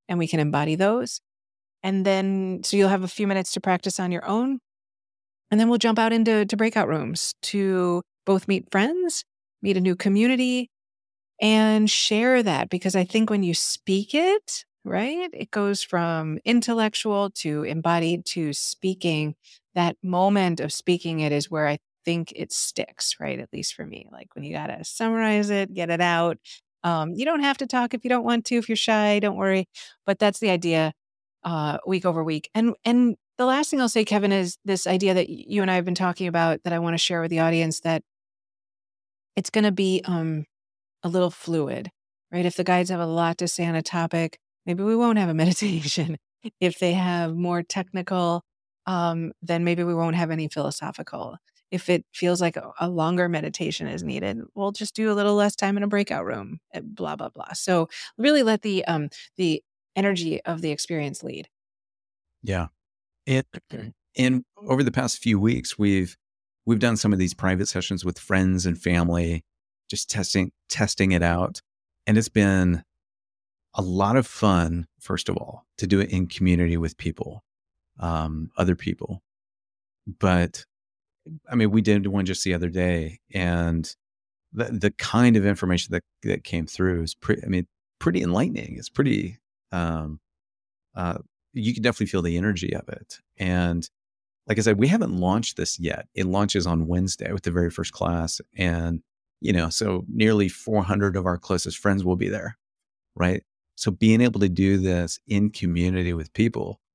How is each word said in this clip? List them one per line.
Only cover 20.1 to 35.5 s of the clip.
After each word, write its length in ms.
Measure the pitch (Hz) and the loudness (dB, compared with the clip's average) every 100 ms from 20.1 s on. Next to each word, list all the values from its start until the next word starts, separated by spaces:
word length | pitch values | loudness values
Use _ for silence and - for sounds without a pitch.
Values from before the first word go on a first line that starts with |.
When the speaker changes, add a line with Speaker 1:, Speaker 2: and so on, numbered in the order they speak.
| 180 196 202 180 165 | 2 4 4 2 0
Speaker 1:
of 120 | 147 | -4
speaking 480 | - - 175 170 160 | -4 -2 -2 0 -2
it 120 | 151 | 0
is 180 | 147 143 | 0 -2
where 160 | 160 151 | -2 0
I 100 | 147 _ _ | -2 _ _
think 280 | - 170 160 - | -4 -4 -4 -10
it 160 | 175 | -8
sticks, 640 | - - - - - - - | -6 -6 -6 -8 -6 -6 -6
right? 180 | 151 127 | -6 -8
At 140 | - | -10
least 220 | - - | -8 -8
for 120 | - 135 | -8 -14
me, 220 | - - | -16 -20
like, 220 | - - | -20 -20
when 100 | - | -16
you 80 | 143 | -10
gotta 300 | 151 151 - | -10 -10 -10
summarize 640 | 160 - 226 226 220 208 208 | -12 -6 -2 0 0 0 0
it, 220 | 202 196 | -2 -4
get 160 | 190 170 | -4 -4
it 100 | 170 | 0
out. 380 | 175 170 170 - - - _ _ | 2 2 0 -2 -12 -20 _ _
Um, 300 | 175 165 156 | -2 -2 -2
you 100 | 175 | -4
don't 160 | 277 311 | -2 0
have 160 | 277 269 | 0 -2
to 80 | 262 | -2
talk 280 | 254 240 | -2 -2
if 100 | 254 | -4
you 60 | 247 | 0
don't 140 | 247 | 0
want 200 | 233 233 - | 2 0 0
to, 100 | 240 | -2
if 120 | 220 | 0
you're 80 | 220 | -2
shy, 420 | - 214 208 208 | 2 2 4 2
don't 160 | 208 196 | 2 0
worry. 320 | 196 190 185 - - _ | 0 0 -2 -10 -20 _
But 140 | - 190 | -4 2
that's 220 | 208 196 | 2 2
the 100 | 214 | 0
idea, 420 | 180 175 160 160 - _ _ _ _ | 2 2 2 2 -2 _ _ _ _
uh, 340 | 175 165 151 147 185 | -6 -4 -2 -4 -2
week 180 | 185 | -2
over 180 | 185 165 | 0 0
week. 260 | 160 151 - | -2 -4 -4
And, 200 | 220 233 - | 0 0 0
and 320 | 233 240 240 - _ - | 2 4 4 2 _ -2
the 80 | 254 | 2
last 240 | 269 302 | 2 0
thing 100 | 285 | 0
I'll 80 | 240 | 2
say, 160 | 226 | 2
Kevin, 280 | 214 208 202 | 2 2 2
is 260 | 196 180 - | 2 0 -4
this 220 | 196 185 180 | -2 -2 0
idea 280 | 185 196 | 2 4
that 140 | 185 - | 2 0
y-, 160 | - | -4
you 140 | - | -4